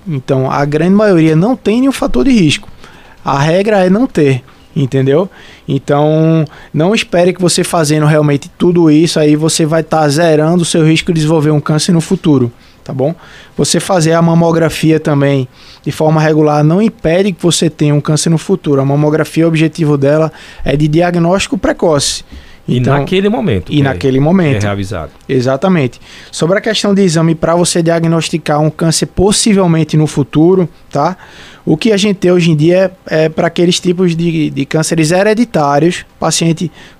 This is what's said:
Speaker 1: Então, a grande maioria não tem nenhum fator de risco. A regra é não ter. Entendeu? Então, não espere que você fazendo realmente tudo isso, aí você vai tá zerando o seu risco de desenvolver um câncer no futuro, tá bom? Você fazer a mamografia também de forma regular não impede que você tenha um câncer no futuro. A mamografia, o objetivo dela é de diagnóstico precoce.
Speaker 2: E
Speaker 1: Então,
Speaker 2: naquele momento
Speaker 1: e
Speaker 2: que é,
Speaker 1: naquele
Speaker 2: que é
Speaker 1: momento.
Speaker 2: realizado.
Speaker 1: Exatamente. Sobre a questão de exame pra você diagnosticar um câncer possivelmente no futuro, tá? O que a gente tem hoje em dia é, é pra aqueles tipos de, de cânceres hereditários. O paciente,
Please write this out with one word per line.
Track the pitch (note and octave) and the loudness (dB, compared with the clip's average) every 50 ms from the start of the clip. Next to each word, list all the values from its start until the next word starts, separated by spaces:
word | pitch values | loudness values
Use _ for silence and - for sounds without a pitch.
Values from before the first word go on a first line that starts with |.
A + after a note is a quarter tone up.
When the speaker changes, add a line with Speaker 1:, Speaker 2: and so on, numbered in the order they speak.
| - | -10
Speaker 1:
Então, | G3 D3+ C3 - - C#3 C3 C3 C#3 | -8 -8 -6 -4 -2 -2 -2 -2 -2
a | C#3+ C#3 C#3+ | -2 -2 -2
grande | D3 D3 D3+ E3 F#3 G3 | -2 0 0 2 2 2
maioria | G#3 A3 G#3 F#3 E3 D#3+ D#3+ D#3 | 2 2 2 2 4 2 2 2
não | D#3 F#3 A#3 C4 | 2 2 0 0
tem | - - G3 G#3+ B3 | -2 -2 -2 0 0
nenhum | C4 C#4 | 0 0
fator | - - - F#3 - B3 B3+ | -2 -2 -4 -2 0 0 2
de | C#4 | 2
risco. | B3+ A3 E3+ D3 - - - - - - - - - - - - - - - | 2 4 2 2 0 -2 -8 -14 -20 -20 -20 -20 -20 -20 -20 -20 -20 -10 -6
A | D3+ C#3 | -4 -2
regra | C#3 C#3+ D#3+ E3 F#3+ G3+ A3 G#3+ G3 F#3 | 0 0 0 0 0 0 0 0 2 2
é | F#3 | 2
não | F#3+ G#3+ C4 | 2 0 0
ter. | B3+ - F3+ D3 C3+ C3+ B2 - - - - - - - | -2 0 0 2 2 0 -2 -4 -10 -20 -20 -18 -10 -6
Entendeu? | D#3+ C#3 B2 - C3+ C3 C3+ C#3 E3 F#3+ F#3 - - - - - - - | -4 -4 -2 -2 0 0 2 2 0 0 -2 -8 -16 -20 -20 -20 -14 -8
Então, | - C#3 C3+ - - C#3+ C#3+ D3+ D#3 D#3 D#3 D#3+ D#3+ D#3+ D#3+ D3+ - - - - - - | -6 -6 -4 -2 -2 0 0 2 2 2 2 2 2 2 0 -2 -4 -8 -16 -14 -6 -4
não | D3 D#3+ F#3 A3 | -2 0 0 0
espere | A3 - - - E3+ F3+ F#3 F3+ | -2 -4 -2 0 0 0 0 0
que | F#3 | 0
você | F#3 E3 - F#3 E3+ | -2 -2 0 -2 -2
fazendo | - - E3+ D#3 D3 D#3 D3+ D3+ | -2 -2 -2 0 0 0 0 2
realmente | D3+ D#3 D3+ D3+ D3 C#3+ C#3 - - - | 2 2 2 2 0 -2 -2 -4 -8 -6
tudo | - E3 F3 E3+ F3 E3+ D#3 | -2 0 0 2 4 4 4
isso, | D3+ D3+ E3+ D#3 - E3 | 4 4 2 2 0 0
aí | D#3 D3+ D3+ | 2 2 2
você | D3+ D#3 D#3+ - - E3 | 2 0 0 0 -2 -2
vai | D3 E3 E3 D#3+ | 0 -2 -2 -2
tá | - D#3+ D#3+ D#3 | -2 -2 0 0
zerando | D3 C#3 D#3+ F3 E3 D#3 D3+ D3+ D#3+ F3 F3+ | 0 0 0 2 2 2 2 2 2 0 0
o | E3 | 0
seu | - - E3+ D#3 | 0 0 0 2
risco | D#3 D#3+ E3 - - | 2 2 0 0 -2
de | E3+ D#3+ | -2 -2
desenvolver | D3+ D3+ E3 D#3+ C#3+ D#3 | 0 0 0 0 2 0
um | D3+ D3 | 0 0
câncer | - - D#3 D3+ - - | 0 -2 -2 -2 0 0
no | F3 E3 | 0 0
futuro, | D#3 - G3+ E3 - E3+ C#3+ B2+ A#2+ A#2 - - - - - - - | 0 -2 -4 -2 0 2 2 2 0 -2 -6 -10 -20 -20 -20 -20 -14
tá | - B2+ | -10 -6
bom? | C3 B2+ D3 E3 - - - - - - - - | -4 -4 -4 -4 -8 -14 -20 -20 -20 -20 -12 -6
Você | - - - - E3+ | -4 -4 -2 -2 -2
fazer | - - G3 F3+ D#3 D#3+ E3 | -2 -2 0 0 2 2 2
a | E3 | 2
mamografia | E3+ E3 E3 E3 E3+ E3 E3 E3 E3 D3+ - - - D#3 D#3 | 2 2 2 2 2 2 2 0 0 -2 -2 -2 0 0 0
também | D#3 D#3 D#3+ D3 C#3+ C#3 C#3+ C#3 C3+ B2+ - - - - - - - - | 0 0 0 0 0 0 0 0 0 -2 -6 -10 -18 -20 -20 -20 -14 -10
de | D3 | -8
forma | - - D#3+ D#3 D#3+ D#3 | -4 -2 0 0 2 2
regular | D#3 D#3 D#3 D3+ D#3 D3 D3 D3+ D3+ | 2 2 2 2 2 2 2 2 2
não | D#3 E3 G3 | 2 2 2
impede | A3+ A3 A3 - - D#3 E3 F#3 G3 G#3 E3+ | 0 -2 -2 -4 -2 0 0 0 0 -2 -2
que | - | -2
você | - E3+ D#3 - F3+ D#3+ | -2 -2 0 0 -2 -2
tenha | - - D3+ D3 D3 | -2 -2 0 0 0
um | D3 | 0
câncer | - - D3+ D3 - E3+ | 0 -2 -2 -2 0 0
no | E3 | -2
futuro. | D#3 - - F#3+ - - D#3+ C#3+ C#3 | -2 -2 -2 -4 -2 -2 0 0 0
A | C3+ | 0
mamografia, | C#3 C#3 D3 D3+ D3+ D3+ D#3 D3+ - - D#3+ E3 | 0 0 0 0 0 0 0 -2 -2 -2 0 0
o | E3+ | 0
objetivo | D#3+ D3+ D#3+ D#3 D#3 E3+ D#3+ D3 D3 | 2 0 0 0 -2 -2 -2 0 0
dela | C#3 C3+ C#3 D3+ D#3 D#3+ D3+ - - - - - - - | 0 0 0 0 0 0 -2 -6 -10 -20 -20 -14 -8 -4
é | - C#3+ | -2 -2
de | D3 D#3 | 0 0
diagnóstico | D3+ D3+ E3 F3 F3 F3 F3 E3+ E3+ F#3 G3 - - C#4 | 0 0 0 0 0 0 0 0 0 0 -2 -2 -4 -6
precoce. | F#3 - - - - - F3 D3+ C#3 - - - - - - - - - - - - - | -4 -4 -4 -2 -2 0 0 0 0 -2 -4 -6 -8 -12 -16 -20 -20 -20 -20 -20 -12 -6
Speaker 2:
E | - - | -4 -2
Speaker 1:
Então, | B2 B2 A#2 C#3 | 0 0 0 0
Speaker 2:
naquele | C#3+ C#3 - F3+ F#3+ G3 | 0 -2 -2 -2 0 0
momento | G3+ A3 C4+ A#3 D#3 G#2+ F2+ - - | 0 -2 -2 -2 -2 -2 -2 -4 -2
Speaker 1:
e | C3 | -2
Speaker 2:
que | D3 | 0
é, | C#3 | 0
Speaker 1:
naquele | C#3 B2+ E2+ F#2 C3+ B2+ | 0 -2 -2 -2 0 0
Speaker 2:
que | - | 0
é | |
Speaker 1:
momento. | D3 D#3 F#3 F#3+ E3+ C#3+ C3 G2+ | 2 2 2 2 2 0 0 -2
Speaker 2:
realizado. | G#2 G2+ G2+ G2+ G2 G2 G#2 E2 D2+ C#2+ - - - | -2 -4 -4 -6 -6 -8 -8 -10 -10 -12 -14 -14 -8
Speaker 1:
Exatamente. | - C3+ C3 A#2+ C3 C3+ C3+ - F#3+ F#3 E3 C3 B2 - - - - - - - - | -4 -2 -2 0 0 -2 0 0 0 0 0 0 -2 -6 -10 -20 -20 -20 -20 -20 -14
Sobre | - - D#3+ D#3+ G3 G#3+ | -8 -4 -2 -2 -2 -2
a | |
questão | - A3+ G#3 - - G3+ G3 | -2 -4 -4 -2 0 0 2
de | G3 | 2
exame | G3 F3+ D#3 E3 D#3+ E3 D#3+ | 2 2 2 2 2 0 0
pra | - - D#3+ E3+ | 0 -2 0 0
você | F3 F3 - - F3+ | 0 0 0 0 0
diagnosticar | E3 E3 E3 E3+ E3 E3 E3 E3 D#3 - - D#3+ - - D3 D3+ | 0 0 0 0 0 0 0 -2 -2 -4 -6 -6 -4 -2 -2 0
um | D#3 D#3 | 0 -2
câncer | - - - E3 D3+ - F3 | -2 -2 -2 -2 0 -2 -4
possivelmente | - - - F#3 G#3+ G3+ - - A3+ G3 G3 F#3+ E3+ E3 D#3+ D#3 D#3 - | -4 -2 0 0 2 2 0 0 2 2 2 2 2 2 0 0 0 0
no | D#3 D#3 | 0 0
futuro, | D3 - D#3 C3 - - D3 D#3+ F3 F#3+ F#3 F3 D#3 - - - - | 0 0 -4 -4 -2 0 2 2 4 4 2 0 -2 -6 -12 -14 -8
tá? | - C#3+ D3 E3+ F#3 - - - - - - - - - - | -4 -2 -2 -2 -4 -8 -14 -20 -20 -20 -20 -20 -20 -8 -4
O | - D#3 | -2 -2
que | D3+ - A3 | 0 0 0
a | G#3 | 0
gente | G3 F#3+ G#3+ G3 | 2 0 -2 -2
tem | F#3 - F3+ | 0 0 2
hoje | F3+ F3+ E3 E3+ | 2 2 2 2
em | D#3+ | 2
dia | D3 D3+ E3+ F3+ F#3 F#3+ F#3 F#3 - - | 2 2 2 2 2 0 -2 -4 -10 -10
é, | - - D#3 D#3 | -4 -2 0 0
é | D#3+ | -2
pra | D#3 - E3+ | -2 -2 -4
aqueles | E3+ E3 - F3 F3 F3 - | -2 -2 0 0 0 0 0
tipos | - F3+ F3 F3 F#3 F3 E3 | -2 -2 -2 0 0 0 0
de, | E3 E3+ E3+ D#3+ D#3+ D3+ D3 | -2 -2 -2 -2 -2 -4 -4
de | C#3 C3+ C#3 | -4 -6 -6
cânceres | - - D#3 D#3 - F3 D#3+ D#3 D3+ | -4 -2 -2 -2 -2 0 0 0 0
hereditários. | F3+ F3+ G3+ G#3+ A3 G#3+ A#3+ - - E3 D3 C#3+ C#3+ C#3+ D#3 F3 F3 - - - - | 2 2 2 2 2 0 0 -2 0 0 0 0 2 2 2 0 0 -4 -10 -16 -10
O | - | -6
paciente, | D#3+ D#3+ D#3 - E3 E3 D#3+ - F3+ D#3 - - - - - - | -4 -4 -2 -2 0 -2 -2 -2 -4 -8 -10 -14 -20 -20 -18 -8